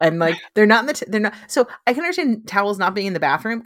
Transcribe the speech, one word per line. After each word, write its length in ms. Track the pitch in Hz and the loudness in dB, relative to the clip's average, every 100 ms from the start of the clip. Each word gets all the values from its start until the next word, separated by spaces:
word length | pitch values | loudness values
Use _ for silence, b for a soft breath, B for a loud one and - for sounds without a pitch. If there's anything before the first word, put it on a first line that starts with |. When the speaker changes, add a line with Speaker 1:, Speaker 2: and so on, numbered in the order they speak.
Speaker 1:
and, 180 | 165 165 | 0 2
like, 180 | 165 165 - | 0 -2 -4
Speaker 2:
<laughs> 80 | |
Speaker 1:
they're 120 | - 208 | 2 6
not 140 | 226 | 4
in 60 | 254 | 2
the, 60 | |
t-, 120 | 294 - | -4 -4
they're 120 | 214 | -2
not, 140 | 208 B - | -2 B -4
so 220 | - 240 B - | -2 -2 B -2
I 60 | |
can 80 | 247 | -2
understand 440 | 339 359 302 220 - | -2 -2 -2 -2 -4
towels 300 | 196 202 196 | -2 -2 -2
not 160 | 185 | -4
being 120 | 190 196 | -2 -4
in 60 | |
the 80 | 175 | -2
bathroom. 420 | 147 143 220 226 | -2 -2 -4 -8